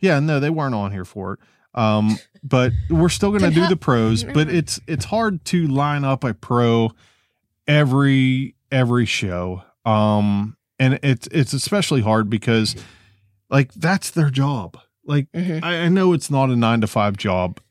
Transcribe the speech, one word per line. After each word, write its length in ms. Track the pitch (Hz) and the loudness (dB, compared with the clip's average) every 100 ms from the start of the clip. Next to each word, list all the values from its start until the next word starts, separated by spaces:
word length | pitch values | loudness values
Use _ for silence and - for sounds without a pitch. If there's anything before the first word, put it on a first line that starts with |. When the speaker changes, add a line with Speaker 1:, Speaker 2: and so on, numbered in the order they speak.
Speaker 1:
Yeah, 180 | 190 143 | 0 2
no, 200 | 156 143 | 0 0
they 100 | 147 | 0
weren't 260 | 156 139 110 | -2 -2 -4
on 160 | 98 | -4
here 140 | 101 - | -6 -10
for 280 | 104 95 | -10 -10
it. 60 | - _ _ _ 120 | -10 _ _ _ -2
Um, 420 | 110 107 107 107 - _ | 2 4 2 0 -6 _
but 300 | 135 127 127 - - | 0 2 2 0 0
we're 200 | 160 170 | 2 2
still 200 | - 202 | 0 0
gonna 120 | 208 180 | 2 2
Speaker 2:
Then 80 | |
Speaker 1:
do 80 | 160 | 2
Speaker 2:
how 80 | 175 | 2
Speaker 1:
the 80 | 185 | 0
pros, 460 | - 120 110 110 | 2 2 2 0
Speaker 2:
Never 100 | - | 0
Speaker 1:
but 140 | 151 156 | 0 0
Speaker 2:
mind. 100 | 175 | 0
Speaker 1:
it's, 240 | - - - | -2 -8 -6
it's 180 | 160 - | -8 -4
hard 400 | 220 220 175 - | -2 -2 -4 -2
to 220 | 180 156 | -2 0
line 360 | 135 147 143 | 0 0 0
up 200 | 135 131 | -2 -2
a 100 | 127 | -2
pro 580 | 101 - 120 120 113 110 - _ _ _ _ _ _ - | -6 -2 2 4 4 2 -4 _ _ _ _ _ _ 0
every, 880 | 151 135 135 139 135 131 131 135 - _ | 2 4 2 4 4 2 0 -4 -12 _
every 340 | 131 120 120 110 | 0 2 2 0
show. 560 | - 98 87 90 90 - _ 113 | -2 -4 -4 -6 -8 -14 _ 0
Um, 720 | 107 107 104 104 101 104 - _ - | 2 4 2 2 0 -4 -10 _ -2
and 200 | 131 131 | 0 2
it's, 260 | 139 123 117 | 0 -2 -2
it's 260 | 151 127 | -4 -2
especially 480 | 135 - 202 - 139 | -4 -4 -4 0 0
hard 280 | 110 110 104 | 2 0 0
because, 460 | 110 123 113 107 - - - _ _ _ _ _ | -2 0 0 0 -6 -16 -20 _ _ _ _ _
like, 240 | 135 131 | 0 0
that's 360 | - 160 196 - | -2 -2 -2 -4
their 180 | 170 147 | -2 0
job. 480 | 131 139 127 87 - _ _ - | 0 -2 -4 -8 -16 _ _ -4
Like, 260 | 147 135 | -4 -2
Speaker 2:
Mm-hmm. 320 | 165 180 156 | -6 -6 -6
Speaker 1:
I, 200 | 160 170 | -4 -2
I 40 | 170 | 0
know 240 | 190 185 | 2 2
it's 180 | 165 - | 0 0
not 200 | 139 135 | 0 0
a 80 | 120 | 2
nine-to-five 580 | 113 117 107 113 104 98 | 2 2 0 0 -2 -2
job, 460 | 104 92 90 - _ | -2 -2 -2 -8 _